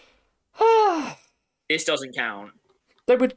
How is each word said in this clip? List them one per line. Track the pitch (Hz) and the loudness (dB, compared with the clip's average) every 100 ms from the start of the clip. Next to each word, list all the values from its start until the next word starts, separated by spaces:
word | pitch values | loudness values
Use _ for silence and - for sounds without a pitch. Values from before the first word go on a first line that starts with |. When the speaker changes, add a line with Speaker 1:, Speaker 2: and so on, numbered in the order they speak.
| _ _ _ _ _ - | _ _ _ _ _ 0
Speaker 1:
<sighs> | 453 453 415 330 254 156 _ _ _ _ - | 2 4 2 0 -6 -12 _ _ _ _ -6
Speaker 2:
This | 156 | -4
doesn't | 165 143 131 | -2 -4 -4
count. | 131 113 101 104 - _ _ _ _ - | -8 -8 -8 -14 -20 _ _ _ _ 0
Speaker 1:
They | 247 | 2
would, | 254 | 0